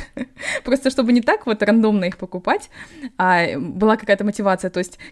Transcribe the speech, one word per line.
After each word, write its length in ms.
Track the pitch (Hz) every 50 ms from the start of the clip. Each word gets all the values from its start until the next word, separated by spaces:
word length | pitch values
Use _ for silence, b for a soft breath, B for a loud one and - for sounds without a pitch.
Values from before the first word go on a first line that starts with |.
| - - -
<laughs> 480 | - 247 - _ - - - - - -
Просто 260 | 247 254 269 - 262
чтобы 220 | 262 - 240 233
не 80 | 240 240
так 240 | 226 302 415 415 -
вот 160 | 247 214 214
рандомно 420 | 208 202 220 226 220 214 214 196 175
их 120 | 180 - -
покупать, 520 | 190 - - 180 - - 427 427 - - B B B B B 311 285 247 B -
а 400 | 185 185 180 170 170 - 107 143
была 380 | 175 165 - 185 214 214 220
какая-то 280 | 214 - - 202 196 202
мотивация, 460 | 208 202 - 202 196 185 - - 185
то 80 | - 180
есть 180 | 180 - - B B B